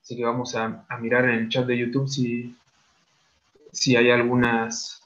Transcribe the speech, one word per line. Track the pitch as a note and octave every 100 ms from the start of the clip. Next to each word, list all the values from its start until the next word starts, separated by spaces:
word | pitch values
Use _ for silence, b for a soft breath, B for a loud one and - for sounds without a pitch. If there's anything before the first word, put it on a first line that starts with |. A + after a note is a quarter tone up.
Así | - A#2+
que |
vamos | A#2 B2 A#2+
a, | A2+ A2 - -
a | A#2+
mirar | A#2 B2
en | B2+ A#2
el | A2+
chat | C3 B2
de | B2
YouTube | A#2+ B2+ C3+
si, | C3+ B2 A#2+ A#2+ - _ _ _ _ _ _ _ _ _ _ -
si | - - A#2+
hay | A#2+
algunas | B2 A#2+ B2 A#2+ A#2 A2+ A#2 - -